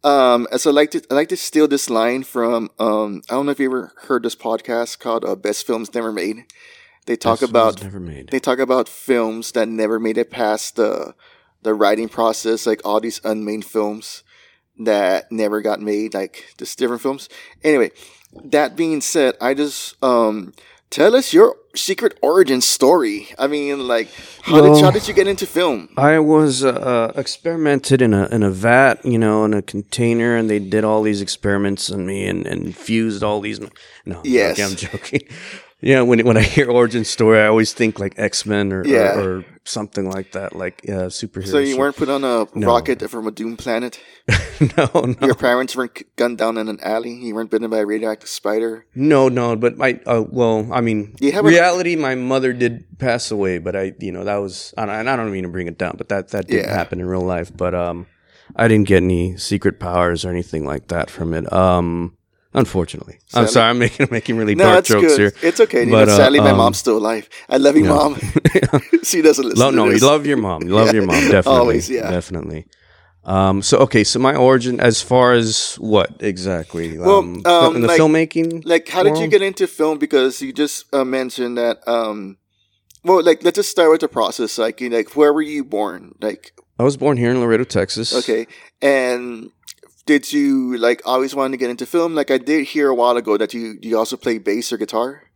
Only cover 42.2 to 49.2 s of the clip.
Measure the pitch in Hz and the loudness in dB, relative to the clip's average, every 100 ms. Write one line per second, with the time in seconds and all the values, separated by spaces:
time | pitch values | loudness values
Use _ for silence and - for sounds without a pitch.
42.2 | 135 120 104 - 117 120 113 123 - 117 | 0 -2 -2 -2 2 2 0 -6 -6 -8
43.2 | 110 107 113 113 127 113 123 - - _ | -10 -8 -12 -10 -6 -6 -6 -14 -20 _
44.2 | - 110 - - 139 - 147 170 123 120 | -2 -2 -2 -2 -2 0 0 0 -2 0
45.2 | 139 120 127 123 131 127 123 - - - | 0 2 0 0 -2 -6 -8 -10 -20 -4
46.2 | 120 113 113 113 110 101 95 110 120 120 | -4 0 -4 -2 -6 -8 -4 -4 -6 -10
47.2 | 120 107 113 110 113 110 104 107 110 107 | -10 -8 -4 -4 -2 -4 -2 -4 -4 -8
48.2 | - - - 107 113 113 _ 127 147 143 | -10 -8 -4 -2 -4 -8 _ -4 2 4